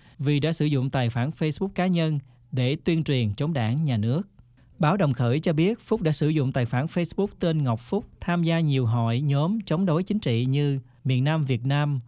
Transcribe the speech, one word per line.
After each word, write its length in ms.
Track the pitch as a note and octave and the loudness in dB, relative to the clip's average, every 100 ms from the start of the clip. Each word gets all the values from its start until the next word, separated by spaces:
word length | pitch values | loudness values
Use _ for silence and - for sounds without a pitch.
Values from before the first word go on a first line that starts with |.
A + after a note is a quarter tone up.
| - - | -16 -6
vì 200 | C#3+ D3 | 0 2
đã 140 | D#3 | 0
sử 120 | E3 D3+ | 0 0
dụng 240 | C#3 C3 | 0 0
tài 200 | C3+ A#2 | 0 0
khoản 200 | A#2 C3 | 0 -2
Facebook 380 | - D#3 - G3 | -2 -4 -2 -4
cá 200 | - F#3 | 0 0
nhân 320 | E3+ D#3+ D3 - - - | 2 0 -2 -6 -20 -6
để 260 | B2+ B2+ D#3 | -2 0 0
tuyên 200 | - E3 | 0 0
truyền 300 | D3+ C3 G#2+ | 2 0 0
chống 200 | G2+ D3+ | -2 -2
Đảng, 300 | C#3+ A2 C#3 | 0 0 0
nhà 140 | D3+ A2 | 0 0
nước. 240 | A2 D3 G3+ - - - - - | 0 -2 -4 -14 -20 -20 -14 -2
Báo 180 | D3+ G3+ | 0 2
Đồng 160 | D3+ | 2
Khởi 260 | B2+ A#2+ C#3+ | 2 0 2
cho 140 | D#3 | 0
biết, 260 | D3+ F3+ A#3+ | 2 2 0
Phúc 200 | - A3+ | -2 0
đã 100 | D#3+ | 0
sử 180 | D3+ D3+ | 0 0
dụng 220 | D#3 C3+ | 2 0
tài 140 | C3 A#2 | 0 0
khoản 200 | B2 D#3+ | -2 -2
Facebook 420 | F3+ E3+ - G3 - | -2 -4 -2 -4 -2
tên 240 | F3 D#3+ | -2 0
Ngọc 160 | C3 A2+ | 0 -2
Phúc 260 | - G3+ - - | -2 -4 -6 -10
tham 240 | - F3 | -4 0
gia 160 | E3 E3 | 2 2
nhiều 260 | D3+ C3+ A#2 | 2 2 2
hội, 360 | A#2+ A#2 A#2+ | 2 0 0
nhóm 400 | D3 C#3 E3 A3 | 0 0 0 -2
chống 240 | - D#3+ F#3+ | -2 0 2
đối 180 | D#3 | 0
chính 160 | F#3+ G#3 | 0 -2
trị 260 | C#3 A#2 C3 | 0 0 0
như 340 | C#3 D3 C#3 - - | 0 0 -2 -6 -8
Miền 200 | C3 B2+ | -2 0
Nam 220 | C#3 D#3+ C3 | 2 0 0
Việt 200 | A#2+ C3 | -2 0
Nam, 340 | C#3+ D3 C3+ | 0 0 -4